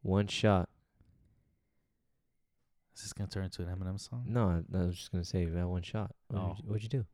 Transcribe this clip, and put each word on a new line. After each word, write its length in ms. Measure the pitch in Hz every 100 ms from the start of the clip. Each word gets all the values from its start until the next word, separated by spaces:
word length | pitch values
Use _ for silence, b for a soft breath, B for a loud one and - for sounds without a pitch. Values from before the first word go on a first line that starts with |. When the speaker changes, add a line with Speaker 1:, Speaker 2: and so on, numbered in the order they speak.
Speaker 1:
one 260 | 98 95 101
shot. 420 | - 110 95 87 _ _ _ - _ _ _ _ _ _ _ _ _ _ _ _ _ _ _ _ _ _ -
Speaker 2:
Is 60 |
this 100 | -
gonna 160 | - 98
turn 160 | - 95
into 180 | -
an 60 | 87 92
Eminem 240 | 92 98
song? 240 | - 123 123
Speaker 1:
No, 220 | 117 104
I, 280 | 85 80 92
I 80 | 90
was 100 | 90
just 140 | -
gonna 120 | 90 87
say, 160 | 95
if 60 | 85
you 60 | 85
had 100 | 90
one 160 | 90
shot, 320 | 87 110 104 - _
what 120 | 98
Speaker 2:
Oh. 80 | 95
Speaker 1:
would 80 | 98
you, 40 | -
what'd 180 | 107
you 60 | 110
do? 160 | 135 107